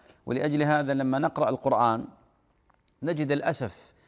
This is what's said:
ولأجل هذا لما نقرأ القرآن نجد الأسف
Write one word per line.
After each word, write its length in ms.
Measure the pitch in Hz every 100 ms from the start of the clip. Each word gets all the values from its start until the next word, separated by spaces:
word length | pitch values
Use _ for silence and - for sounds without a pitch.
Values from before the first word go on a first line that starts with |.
| - - -
ولأجل 360 | 127 151 147
هذا 320 | 147 151 139
لما 240 | 135 131 135
نقرأ 300 | 156 - 139
القرآن 560 | 131 135 113 117 113 - - _ _ _ _ _ _ _ _
نجد 300 | 151 156 143
الأسف 600 | 143 135 - 113 - - _